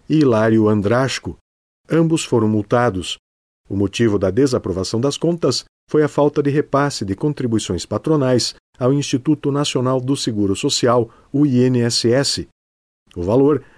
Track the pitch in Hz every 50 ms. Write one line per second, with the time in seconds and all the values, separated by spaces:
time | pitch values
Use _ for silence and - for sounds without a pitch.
0 | _ - 147 156 147 131 113 107 110 113 110 110 107 107 107 104 98 101 117 123
1 | 135 123 - - - - 80 - _ _ _ _ _ _ _ _ _ - 147 160
2 | 170 160 165 156 - - 131 117 107 107 110 107 101 - 131 120 123 117 92 92
3 | 82 - - - _ _ _ _ _ _ _ _ _ - - 98 101 98 - -
4 | 117 110 101 98 98 92 90 120 143 131 123 107 - 98 87 92 92 - - 113
5 | 123 143 139 - - 165 175 170 - 143 120 - - _ _ _ _ _ - 151
6 | 151 143 - - 143 147 - 156 143 143 139 147 143 - - 139 143 143 - -
7 | 107 95 95 - 151 151 147 - 131 117 113 107 - - 92 85 - - 104 107
8 | - 156 156 147 131 127 127 120 - - - - _ _ _ - 123 127 139 143
9 | 139 - - 127 - 156 151 147 - 143 135 143 147 - - 135 123 127 131 131
10 | 123 127 143 - - 139 110 104 101 98 98 - - 143 - - - 117 120 123
11 | 113 - - - _ _ - 139 147 147 123 123 127 127 127 120 117 117 113 -
12 | - 113 120 135 139 - - - - - _ _ _ _ _ _ _ _ _ _
13 | _ _ _ 87 87 92 113 135 135 143 151 - - - _